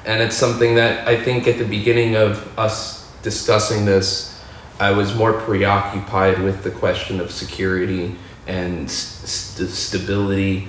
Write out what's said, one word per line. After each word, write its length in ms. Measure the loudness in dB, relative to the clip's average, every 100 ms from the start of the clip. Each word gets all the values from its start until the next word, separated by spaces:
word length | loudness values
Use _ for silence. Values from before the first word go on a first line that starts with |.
And 200 | -2 0
it's 120 | 0 2
something 380 | 0 4 4 6
that 320 | 4 2 2
I 80 | 2
think 240 | 2 2 2
at 120 | 2
the 40 | 0
beginning 500 | 0 2 4 4 4
of 420 | 2 2 -8 -2
us 500 | -2 -2 -8 -12 -16 -8
discussing 640 | -6 -4 2 2 2 0 4
this, 560 | 4 2 -4 -6 -14 -18 -18 -18 -2
I 100 | 2
was 240 | 2 2 2
more 180 | 2
preoccupied 1080 | 2 0 2 4 4 2 -6 -4 2 4 4
with 220 | 0 -2
the 80 | -6
question 480 | -2 -2 -2 -4 -4
of 100 | -6
security 880 | -8 -10 -4 -2 0 0 -2 -4 -8 -14 -16 -8
and 420 | -6 -4 -6 -6
st-, 400 | -6 -8 -12 -8
st-, 400 | -8 -8 -6 -6
stability, 1000 | -4 -6 -6 -2 -2 0 0 0 -2